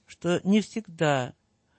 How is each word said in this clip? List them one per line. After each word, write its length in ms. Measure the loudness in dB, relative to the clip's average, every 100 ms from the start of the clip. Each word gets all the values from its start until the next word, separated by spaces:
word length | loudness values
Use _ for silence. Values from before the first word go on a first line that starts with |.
| -20
что 340 | -8 -2 0
не 160 | 2 2
всегда 720 | 0 -6 -10 -2 0 0 -2 -8 _ _ _